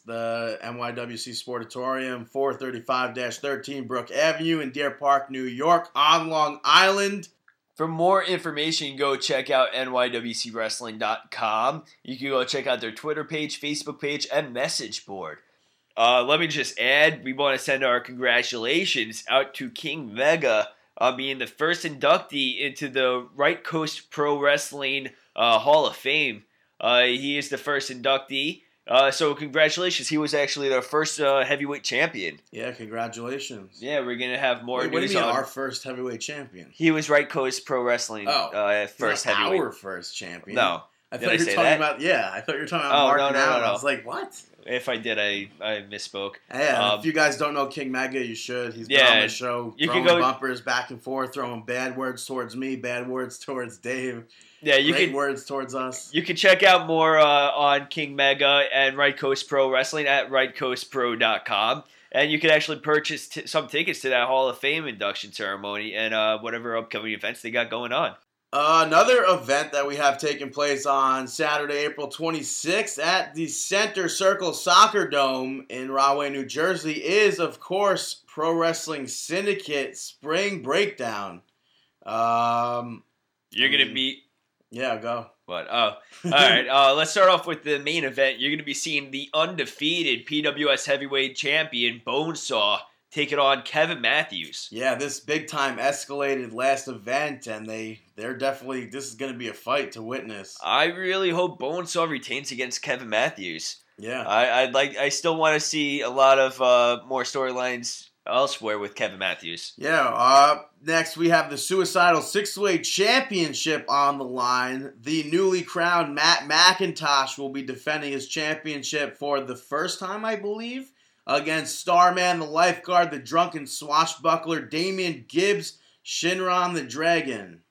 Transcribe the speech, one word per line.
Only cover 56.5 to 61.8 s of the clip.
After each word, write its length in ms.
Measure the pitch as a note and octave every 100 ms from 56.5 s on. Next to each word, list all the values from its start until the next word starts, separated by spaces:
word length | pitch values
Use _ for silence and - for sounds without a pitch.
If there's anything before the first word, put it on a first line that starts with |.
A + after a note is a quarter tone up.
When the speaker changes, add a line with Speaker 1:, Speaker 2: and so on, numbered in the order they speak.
| F#3
Speaker 2:
out 240 | G3 F3+ D#3+
more, 300 | D#3+ D#3+ D#3
uh, 60 | D3+ C#3+ C#3+
on 360 | C#3+ C#3+ C#3+ C#3
King 300 | - C#3+ C#3
Mega 480 | C#3 C#3 C#3+ C#3+ C#3+
and 240 | C3+ C3+ C3+
Right 180 | C#3+ C#3
Coast 300 | C#3 C3+ -
Pro 220 | C#3 C3+
Wrestling 380 | C3 C3 D#3 D3
at 220 | C#3 A#2
right 240 | C3+ C3+
coast 380 | - C#3 B2 -
pro 240 | C3+ A#2+ A2+
dot 300 | A2+ G#2 -
com. 380 | G2+ A2 D3